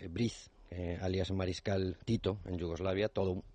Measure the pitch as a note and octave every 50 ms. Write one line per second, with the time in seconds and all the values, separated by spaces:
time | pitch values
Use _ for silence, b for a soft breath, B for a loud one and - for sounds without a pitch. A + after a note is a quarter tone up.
0 | - E2+ E2+ G2 A#2 A2 - - - - - - - - F2 F2+ F2+ F2 F2 F2+
1 | F#2+ F#2 F#2 F#2+ F#2 F#2 F#2+ F#2+ F#2 F#2 F2 - - G#2 G2 F#2+ F#2+ F#2 F2+ -
2 | - - A#2 G2+ - F#2+ G2+ G2+ - F#2 F2+ E2 F2 E2+ E2 D#2+ F#2 F#2 F#2+ G2
3 | G#2+ G#2+ - G2 G2 F#2+ F#2 F#2+ - -